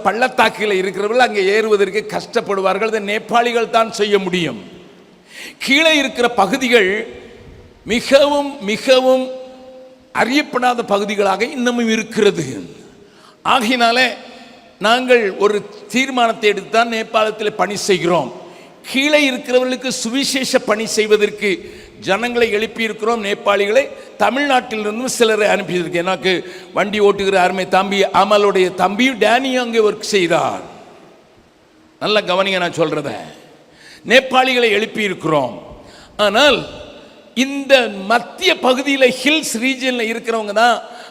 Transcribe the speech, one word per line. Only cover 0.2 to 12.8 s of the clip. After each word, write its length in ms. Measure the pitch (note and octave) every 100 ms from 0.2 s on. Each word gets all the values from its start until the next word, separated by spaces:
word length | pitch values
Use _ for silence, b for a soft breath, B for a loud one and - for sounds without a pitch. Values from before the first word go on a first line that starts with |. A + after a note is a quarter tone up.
| B3+ - A3+ G3 G#3
இருக்கிறவர்கள் 560 | F#3+ F#3+ F3+ G#3 A#3+ A#3+
அங்கே 160 | G#3
ஏறுவதற்கு 640 | F#3+ G#3 A3 G3+ G3 G3 -
கஷ்டப்படுவார்கள். 840 | F3+ - A#3 F3 G3 F#3+ F#3+ A3
அதை 60 | A3
நேபாளிகள் 680 | G3+ G#3+ G#3+ A#3 A#3+ A#3 A3+
தான் 220 | A3+ A3+
செய்ய 280 | - G#3 G3+
முடியும். 440 | F#3 F3+ D#3 A2+ F#2 - - - - - - B B B
கீழே 400 | - C#4 D#4+ D4+
இருக்கிற 300 | C4+ - A#3+
பகுதிகள் 800 | A#3 G3 C4 B3+ A#3 F#3 G#3 - - - - - - - - -
மிகவும், 800 | A#3 - C#4 C#4+ C#4+ C#4+ -
மிகவும் 680 | G3+ G#3+ - C4 C4 C4 B3+ - - - - - - - -
அறியப்படாத 680 | - A3+ C#4 D4 B3+ B3 A#3+ A3+
பகுதிகளாக 580 | G3+ G#3 G3+ G3 F#3+ A#3+
இன்னமும் 440 | C#4+ A#3+ A#3+ A3+
இருக்கிறது. 800 | A3 A3+ G#3 G#3 E3+ C3+ G#2+ E2+ -